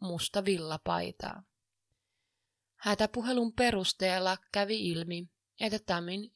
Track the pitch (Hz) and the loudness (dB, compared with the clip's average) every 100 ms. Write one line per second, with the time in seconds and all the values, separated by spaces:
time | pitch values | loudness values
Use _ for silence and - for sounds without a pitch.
0 | 190 170 - 202 196 180 156 156 - 170 | -6 -4 -2 0 2 0 0 -4 -2 -2
1 | 175 - - - 190 _ _ _ _ _ | -2 -6 -8 -10 -14 _ _ _ _ _
2 | _ _ _ _ _ _ _ - 208 202 | _ _ _ _ _ _ _ -6 -2 2
3 | 214 247 233 247 233 226 240 208 180 - | 0 0 0 2 0 2 2 4 0 0
4 | 190 185 185 190 _ 202 202 220 185 165 | 2 2 2 0 _ 0 0 0 0 -2
5 | 170 175 175 _ _ - 220 214 - 175 | -4 -6 -8 _ _ -6 -2 -2 0 -2
6 | 170 190 220 | 0 -6 -6